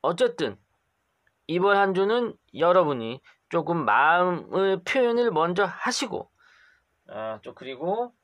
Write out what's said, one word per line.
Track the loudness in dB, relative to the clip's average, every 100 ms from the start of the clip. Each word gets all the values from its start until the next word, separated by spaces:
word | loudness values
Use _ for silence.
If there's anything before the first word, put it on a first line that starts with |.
어쨌든 | -4 0 0 0 -6 -6 _ _ _ _ _ _ _ _ -6
이번 | 0 2 4
한 | 2
주는 | 2 0 0 -2 -8 _
여러분이 | 0 4 4 4 0 -6 -10 _ _ _
조금 | -4 -2 -2
마음의 | 2 4 6 4 2 -2 -4 -2 0 0
표현을 | -2 0 2 2 0
먼저 | 0 0 0
하시고, | -2 -2 -6 -4 -6 -8 -12 _ _ _ _ _ _ _ -18
아, | -10 -10 -10
또 | -14
그리고 | -16 -14 -8 -6 -4 -6 _